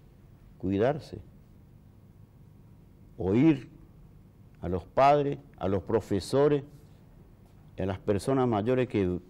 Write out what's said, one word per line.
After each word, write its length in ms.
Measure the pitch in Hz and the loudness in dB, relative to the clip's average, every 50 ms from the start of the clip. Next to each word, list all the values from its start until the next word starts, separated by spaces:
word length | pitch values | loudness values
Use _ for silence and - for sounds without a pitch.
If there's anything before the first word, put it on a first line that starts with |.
| - - - - - - - - - - - - | -20 -20 -20 -20 -20 -20 -20 -20 -20 -20 -16 -10
cuidarse. 600 | - 92 98 98 107 127 147 151 - - - 104 - - - - - - - - - - - - - - - - - - - - - - - - - - - - - - - - - - - - - - - - | -6 -2 0 0 0 0 0 -2 -8 -14 -16 -18 -18 -18 -20 -20 -20 -20 -20 -20 -20 -20 -20 -20 -20 -20 -20 -20 -20 -20 -20 -20 -20 -20 -20 -20 -20 -20 -20 -20 -20 -20 -20 -20 -20 -20 -20 -20 -20 -18 -10 -6
Oír 520 | 110 92 98 120 139 160 156 135 123 - - - - - - - - - - - - - - - - - - - | -2 0 2 4 4 4 2 2 -2 -14 -20 -20 -20 -20 -20 -20 -20 -20 -20 -20 -20 -20 -20 -20 -20 -20 -18 -12
a 80 | - 87 | -8 -6
los 140 | 90 90 - | -6 -6 -8
padres, 540 | - - - 131 139 147 147 143 139 143 139 - - - - | -4 0 4 4 6 4 4 2 -2 -4 -8 -12 -18 -12 -8
a 100 | - 95 | -4 -4
los 160 | 98 95 - | -4 -4 -2
profesores, 800 | - 107 110 107 - 104 98 - - - 135 143 151 147 143 131 - - - - - - - - - - - - - - - - - - - - - - - | -2 -2 -2 -2 -2 -4 -4 -4 -2 0 2 2 4 2 0 -2 -6 -18 -20 -20 -20 -20 -20 -20 -20 -20 -20 -20 -20 -20 -20 -20 -20 -20 -20 -20 -16 -10 -6
a 60 | 90 | -6
las 120 | 98 95 98 | -6 -6 -4
personas 480 | - - 104 98 - - 135 135 131 123 | -2 -2 -2 -2 0 -2 0 0 0 0
mayores 400 | 113 101 101 117 127 127 127 110 | 0 0 0 0 0 0 0 0
que 320 | - 107 98 90 90 87 - - | 0 0 0 0 -2 -4 -6 -10